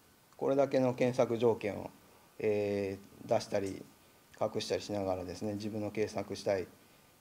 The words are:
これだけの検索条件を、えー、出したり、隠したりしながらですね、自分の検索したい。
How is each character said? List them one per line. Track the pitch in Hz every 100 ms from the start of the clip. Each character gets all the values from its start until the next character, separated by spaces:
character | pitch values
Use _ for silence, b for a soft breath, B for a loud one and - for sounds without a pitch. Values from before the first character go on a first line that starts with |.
| _ _ _ -
こ | 135
れ | 139
だ | 139
け | 139
の | 127
検 | 123 127
索 | 123 117 117
条 | 117 107
件 | 104 95
を、 | 90 - b b b -
え | 107 104 101 101 98 98 - - -
ー、 |
出 | 110
し | -
た | 104
り、 | 98 - - - - - _ -
隠 | 110 113
し | -
た | 95
り |
し | -
な | 104
が | 95 92
ら | 90
で |
す | 87
ね、 | 107
自 | 101 107
分 | 110
の | 104
検 | 110 104
索 | 98 101
し | 98
た | 110 98
い。 | 87 b b b b b